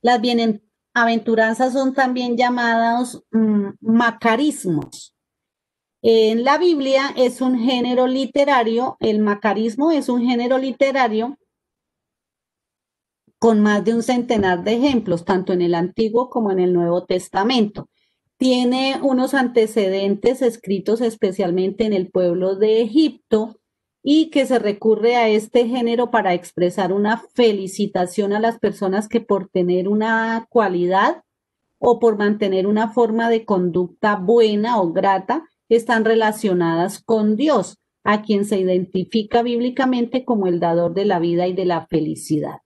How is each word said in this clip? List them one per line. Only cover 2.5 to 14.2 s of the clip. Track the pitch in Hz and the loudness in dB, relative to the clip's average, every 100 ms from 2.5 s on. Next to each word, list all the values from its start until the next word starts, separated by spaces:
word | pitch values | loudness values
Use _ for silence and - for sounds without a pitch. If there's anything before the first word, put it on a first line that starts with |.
| 247 233 226 233 233 247 - _ | 0 0 0 0 -2 -4 -10 _
mm, | 220 220 208 202 - | -2 0 0 -2 -8
macarismos. | 220 226 240 214 233 226 294 - 185 151 - - - _ _ _ _ _ _ _ _ _ | 0 2 2 0 -2 0 -2 -2 -4 -4 -6 -16 -20 _ _ _ _ _ _ _ _ _
En | 226 226 220 226 | 2 4 2 2
la | 254 302 | 0 2
Biblia | 359 311 269 269 269 - | 2 0 2 2 0 0
es | 247 247 | 0 2
un | 254 254 | 0 2
género | 233 247 247 247 254 | 0 0 0 2 2
literario, | 262 269 294 285 269 226 226 262 - | 0 -2 0 2 2 2 0 -2 -2
el | 226 214 | 0 2
macarismo | 214 202 220 196 226 220 302 | 0 0 -2 0 -2 0 0
es | 311 262 | 2 0
un | 247 | 0
género | 240 240 240 262 | 0 0 0 0
literario | 269 233 277 269 240 214 233 285 _ _ _ _ _ _ _ _ _ _ _ _ _ _ _ _ _ _ _ _ | -2 0 0 2 0 0 -4 -8 _ _ _ _ _ _ _ _ _ _ _ _ _ _ _ _ _ _ _ _
con | 233 214 | 2 4
más | 208 208 | 2 2
de | 185 | 0
un | 233 | -2
centenar | 226 247 | -2 -2